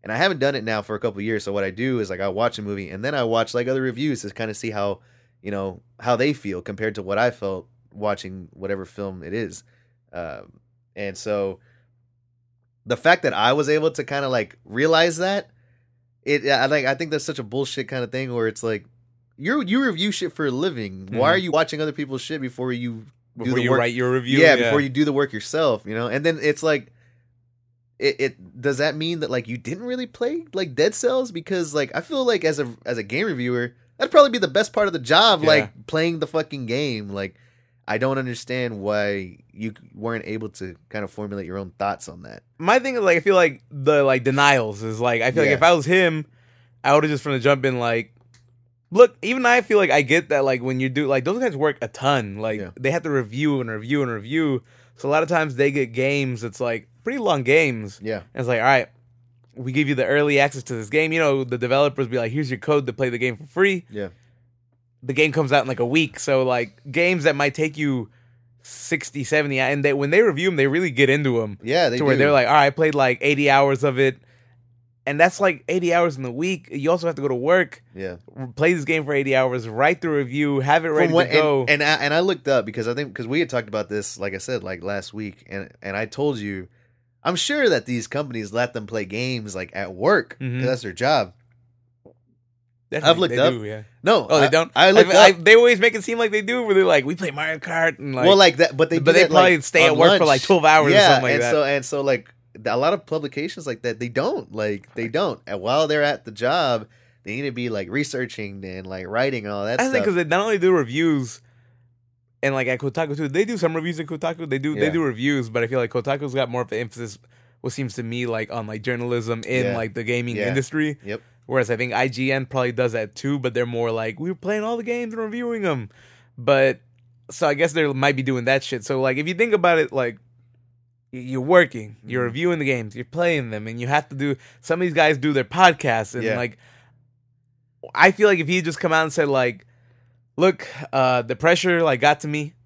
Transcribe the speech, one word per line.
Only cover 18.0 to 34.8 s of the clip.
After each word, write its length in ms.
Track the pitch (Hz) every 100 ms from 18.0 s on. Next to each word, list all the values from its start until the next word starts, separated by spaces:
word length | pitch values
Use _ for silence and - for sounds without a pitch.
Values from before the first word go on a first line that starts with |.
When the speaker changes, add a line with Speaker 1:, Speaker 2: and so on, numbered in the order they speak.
| 117
Speaker 1:
thing 260 | 127 131
where 140 | 120 113
it's 140 | 107
like, 200 | 113 107 - _ _ _ _ -
you're, 260 | 165 285
you 220 | 185 240
review 260 | 269 165 202
shit 220 | - 175
for 140 | - 147
a 40 |
living. 560 | 127 180 131 101 95 95
Why 60 |
Speaker 2:
Mm-hmm. 100 | 113
Speaker 1:
are 140 | 139 185
you 160 | 180
watching 280 | 151 156 151
other 120 | 156
people's 280 | 139 135 131
shit 180 | - 156
before 320 | 131 127 127
you 340 | 123 120 113 113 _ _ -
do 60 |
Speaker 2:
Before 100 | 120 127
Speaker 1:
the 40 |
Speaker 2:
you 80 | 123
Speaker 1:
work? 80 | 120
Speaker 2:
write 140 | 120
your 180 | 120 127
review? 260 | 127 123 139
Speaker 1:
Yeah, 140 | 160 131
Speaker 2:
Yeah. 80 |
Speaker 1:
before 160 | 117 143
you 80 | 139
do 160 | 131
the 80 | 151
work 200 | 139 139
yourself, 500 | 107 - 156 151 110
you 100 | 101
know? 140 | 110 120
And 160 | 131 160
then 120 | 160
it's 200 | 151 147
like, 280 | 156 147 - _ _ _ _ _ _ _ _ _ _ _
it, 160 | 139 -
it, 400 | 135 - 92 123
does 180 | 131 135
that 180 | 151 151
mean 240 | 165 170
that, 100 | 151
like, 160 | 127 120
you 80 | 120
didn't 280 | - 185
really 220 | 247 254 247
play, 380 | - 240 330 330
like, 220 | 190 180
Dead 200 | 131 156
Cells? 360 | - 247 262 254
Because, 420 | 170 156 190 160
like, 180 | 147 135
I 60 | -
feel 240 | - 277
like 200 | 254 208
as 140 | 160 147
a, 160 | 127 113
as 140 | - 117
a 40 |
game 220 | 104 127 214
reviewer, 480 | 135 123 123 120 _ _ -
that'd 120 | 262
probably 200 | 302 285
be 80 | 233
the 100 | 180
best 240 | 151 214
part 140 | -